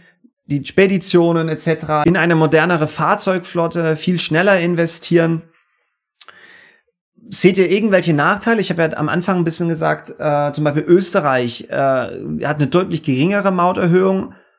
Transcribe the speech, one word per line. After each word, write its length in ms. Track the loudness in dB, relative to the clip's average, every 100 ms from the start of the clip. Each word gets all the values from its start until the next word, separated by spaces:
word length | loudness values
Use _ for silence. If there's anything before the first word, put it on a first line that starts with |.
| _ _ _ _ -6
die 200 | -6 -2
Speditionen 800 | 2 2 2 2 2 4 2 -2
et 120 | -2
cetera 440 | -2 -4 -2 0
in 140 | 2 2
eine 180 | 2 2
modernere 520 | 4 4 2 0 -2
Fahrzeugflotte 1080 | -2 0 0 0 -2 -4 -4 -2 -2 -2 -2
viel 240 | -2 -2
schneller 400 | 0 0 2 2
investieren. 840 | 2 0 -2 -4 0 2 2 0 -6 _ _ _ _ _ _ _ -20 -20 -20 -20 _ _ _ _ _ _ -8
Seht 280 | 0 2 4
ihr 100 | 2
irgendwelche 460 | 2 2 2 2 2
Nachteile? 440 | 0 0 0 -2
Ich 120 | -2
habe 100 | -2
ja 160 | -2 -2
am 100 | -4
Anfang 300 | -2 -2 -2
ein 60 |
bisschen 260 | -2 -2 -2
gesagt, 460 | -2 -2 -4 -8 -8
äh, 340 | -2 -2 -2
zum 120 | -2
Beispiel 220 | -2 -2 4
Österreich, 800 | 4 4 0 0 0 -2 -6 -6
äh, 60 | -2
hat 840 | 0 0 -2 -8 -8 -6 -4 -2
eine 80 | 0
deutlich 380 | 0 0 -4
geringere 480 | -2 0 0 0 0
Mauterhöhung 800 | 0 0 0 2 2 2 0 -4 -12 _